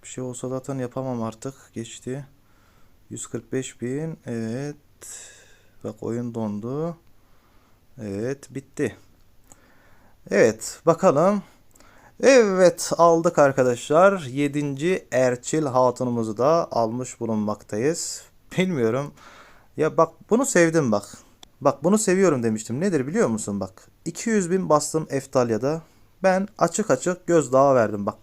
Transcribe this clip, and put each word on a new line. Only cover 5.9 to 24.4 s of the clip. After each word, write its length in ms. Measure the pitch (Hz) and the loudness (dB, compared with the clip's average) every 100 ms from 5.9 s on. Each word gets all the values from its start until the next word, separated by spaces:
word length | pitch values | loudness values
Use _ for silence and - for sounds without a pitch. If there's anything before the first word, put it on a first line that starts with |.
| 110 | -8
oyun 320 | 107 117 120 | -6 -6 -6
dondu. 640 | 117 110 104 117 139 165 160 _ - _ _ _ _ _ _ _ - | -6 -6 -6 -8 -6 -8 -10 _ -20 _ _ _ _ _ _ _ -14
Evet, 520 | 107 98 120 139 - | -10 -6 -6 -8 -12
bitti. 420 | 127 - - 131 - - _ _ _ _ - _ _ _ - _ _ - | -16 -12 -6 -6 -6 -20 _ _ _ _ -20 _ _ _ -20 _ _ -2
Evet, 500 | - 123 107 - - 160 | 4 4 2 -10 -2 0
bakalım. 560 | 160 190 143 180 208 - _ _ _ - _ - - | 2 2 4 2 0 -6 _ _ _ -20 _ -20 2
Evet, 680 | 226 269 208 185 180 170 - - | 6 6 6 4 4 4 -2 4
aldık 400 | 170 165 165 - | 4 6 2 4
arkadaşlar. 800 | 143 135 127 120 - 147 196 196 | 4 4 0 0 0 4 4 2
Yedinci 840 | 135 131 143 143 147 135 160 185 - | -4 -4 -2 -2 -6 -4 -4 -4 -2
Erçil 520 | 127 131 123 - 156 | 2 2 0 -2 -2
Hatunumuzu 720 | 147 127 127 120 127 120 110 107 | 0 2 2 2 -2 -2 -4 0
da 320 | 131 165 165 | 2 2 0
almış 500 | 117 113 123 127 - | -2 -2 -2 -10 -8
bulunmaktayız. 1040 | 113 110 104 104 - 104 135 175 - - - _ _ - | -4 -2 -2 -6 -8 -4 -2 -2 -8 -12 -16 _ _ -4
Bilmiyorum. 540 | 185 156 113 127 147 - - - - - _ - | -2 0 0 -2 -6 -14 -20 -20 -20 -20 _ -4
Ya 200 | 151 139 | -2 0
bak, 160 | 160 - - | 0 -2 -2
bunu 160 | 226 277 | 0 2
sevdim 460 | 185 165 160 135 | 4 4 4 2
bak. 120 | 104 - - - _ - _ | 0 -4 -16 -20 _ -20 _
Bak, 240 | 139 - | 0 0
bunu 140 | 170 214 | 0 2
seviyorum 440 | 202 185 190 135 | 2 2 2 2
demiştim. 380 | 117 107 - 120 | 0 -2 -4 -4
Nedir 260 | 202 160 127 | 0 -2 -2
biliyor 220 | 202 165 | 0 0
musun 320 | 110 107 101 | -2 -4 -6
bak? 280 | 95 - - _ | -6 -10 -20 _
İki 260 | - - 233 | -12 -8 -2
yüz 200 | 220 | 0